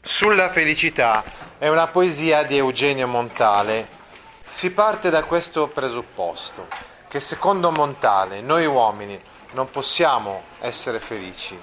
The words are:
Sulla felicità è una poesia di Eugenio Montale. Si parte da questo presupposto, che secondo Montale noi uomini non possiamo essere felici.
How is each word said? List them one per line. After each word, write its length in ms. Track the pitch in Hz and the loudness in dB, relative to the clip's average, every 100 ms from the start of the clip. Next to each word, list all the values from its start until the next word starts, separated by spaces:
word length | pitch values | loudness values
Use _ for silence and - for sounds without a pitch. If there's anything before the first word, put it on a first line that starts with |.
Sulla 480 | - - 208 208 185 | 0 2 4 4 2
felicità 720 | 175 156 156 165 151 120 110 107 - - - | 2 0 2 0 2 2 2 -2 -14 -20 -4
è 100 | 147 | 2
una 200 | 156 165 | 2 4
poesia 560 | 180 180 147 160 151 | 4 2 2 2 2
di 120 | 143 139 | 2 2
Eugenio 500 | 135 127 139 135 127 | 0 2 0 2 0
Montale. 800 | 123 117 - 113 101 104 110 107 - - - - - - | -2 -4 2 2 4 2 -2 -4 -16 -20 -20 -20 -20 -6
Si 240 | - 180 | -2 -2
parte 400 | 180 214 214 185 | 2 0 2 2
da 140 | 160 | 2
questo 440 | 156 170 170 - 147 | 2 -2 -2 -2 -4
presupposto, 1000 | 151 131 117 120 - 87 82 - - 87 - - - - | -2 -4 -6 -10 -6 -6 -6 -10 -10 -14 -14 -16 -20 -10
che 120 | 143 | -4
secondo 500 | - 160 175 196 175 | -4 -2 0 2 2
Montale 720 | 160 147 135 120 98 95 98 | 2 -2 0 2 2 0 -6
noi 240 | 120 160 | -2 0
uomini 560 | 156 135 113 104 101 98 - - - | 2 2 2 0 -10 -14 -16 -20 -12
non 180 | 131 131 | -6 -4
possiamo 760 | 143 131 - 165 123 104 95 - - | -4 -2 2 2 2 -2 -8 -12 -10
essere 380 | 120 120 - 113 | -6 -4 -4 -6
felici. 600 | - 110 92 90 - 92 | -6 -10 -10 -12 -12 -12